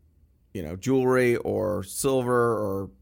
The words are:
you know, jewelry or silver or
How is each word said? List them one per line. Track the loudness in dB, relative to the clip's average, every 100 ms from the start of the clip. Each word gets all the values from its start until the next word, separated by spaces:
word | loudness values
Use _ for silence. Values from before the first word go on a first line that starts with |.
| _ _ _ _ _
you | -12
know, | -10 -8
jewelry | 0 2 4 4 4 2
or | 0 -2 -2 -4
silver | -6 -4 0 0 2
or | 2 2 0 -2 -4 -6 -12